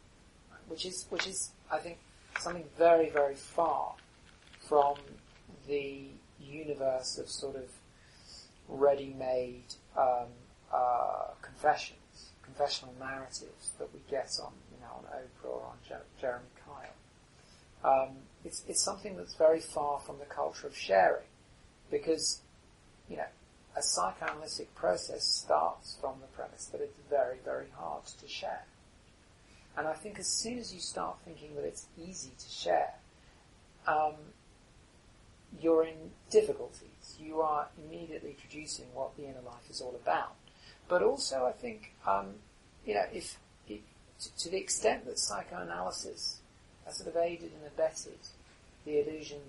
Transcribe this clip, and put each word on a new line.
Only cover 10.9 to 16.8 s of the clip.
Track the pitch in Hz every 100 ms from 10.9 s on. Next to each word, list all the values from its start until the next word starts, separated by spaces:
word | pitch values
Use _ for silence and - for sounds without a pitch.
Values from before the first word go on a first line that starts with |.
| 123 - - - -
confessions, | - - 151 147 - - - - - -
confessional | - 131 143 - 131 127
narratives | 131 135 127 - - - - -
that | 147
we | - -
get | 135 - -
on, | - - -
you | 123
know, | 120 127
on |
Oprah | - 131 127 - 131
or | 123 120
on | 123 -
Jer-, | 131 - -
Jeremy | 131 123 123 -
Kyle. | 143 139